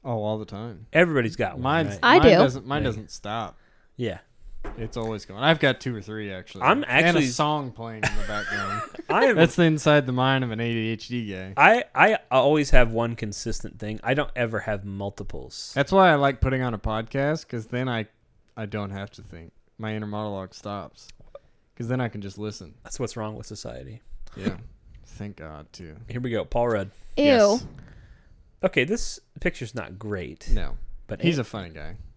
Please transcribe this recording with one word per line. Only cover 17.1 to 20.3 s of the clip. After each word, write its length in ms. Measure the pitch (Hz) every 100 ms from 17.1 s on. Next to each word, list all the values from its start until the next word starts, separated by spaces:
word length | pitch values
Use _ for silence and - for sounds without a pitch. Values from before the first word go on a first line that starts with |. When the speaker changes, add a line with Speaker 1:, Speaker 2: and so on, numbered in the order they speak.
| 139 143 165 -
Speaker 1:
'cause 200 | 120 113
then 200 | 123 131
I, 200 | 117 107 _ _ _ _ -
I 80 | 107
don't 240 | 107 101
have 220 | 98 101
to 100 | -
think. 320 | - 85 82 _ _ _
My 180 | 110 107
inner 120 | 107
monologue 480 | 104 107